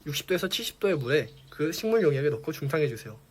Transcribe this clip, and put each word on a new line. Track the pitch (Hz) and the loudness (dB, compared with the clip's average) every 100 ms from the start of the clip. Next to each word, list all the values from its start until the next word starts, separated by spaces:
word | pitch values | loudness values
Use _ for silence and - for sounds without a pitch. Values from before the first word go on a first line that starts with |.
| 151 | -8
육십 | 143 - | -6 0
도에서 | 180 185 | 0 0
칠십 | - 226 - | -2 -6 0
도의 | 202 160 | 2 2
물에 | 123 147 113 - - | 2 2 0 -8 -16
그 | - 151 | -4 -4
식물 | 170 220 226 | -2 2 4
용액을 | 165 135 147 | 4 4 0
넣고 | - - | -2 -4
중탕해주세요. | 151 143 160 143 113 110 107 - | -4 -2 0 0 -2 -12 -16 -20